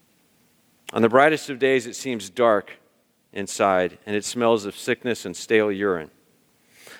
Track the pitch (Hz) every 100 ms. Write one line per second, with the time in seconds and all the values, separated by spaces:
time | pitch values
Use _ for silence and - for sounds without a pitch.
0 | _ _ _ _ _ _ _ _ - 110
1 | 113 123 147 156 - 127 131 131 117 104
2 | 135 117 98 - 117 104 - - _ _
3 | _ _ _ - 98 - 101 92 90 -
4 | - 104 98 123 117 113 101 - - 120
5 | 127 110 101 85 - 110 107 98 101 85
6 | 78 _ _ _ _ _ _ _ - -